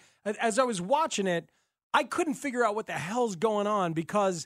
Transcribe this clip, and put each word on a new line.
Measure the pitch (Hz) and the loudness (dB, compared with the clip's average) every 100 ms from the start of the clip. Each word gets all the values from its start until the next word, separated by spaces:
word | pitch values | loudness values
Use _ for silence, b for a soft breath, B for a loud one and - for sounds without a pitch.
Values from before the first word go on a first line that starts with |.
| b b 202 | b b -8
a-, | 208 | -2
as | 233 214 | 0 2
I | |
was | 247 190 | 2 0
watching | 180 285 320 - 190 | 0 2 2 0 0
it, | 170 165 _ _ _ _ | -2 -4 _ _ _ _
I | - | 0
couldn't | 262 - 330 208 | 0 0 -2 -2
figure | 285 240 | -4 0
out | 226 208 | 0 0
what | 202 | -4
the | |
hell's | 160 156 240 240 170 | -6 -4 -2 -2 0
going | 220 208 202 | 0 2 2
on | 208 175 | 2 0
because | 160 170 208 196 170 | -2 -2 2 2 0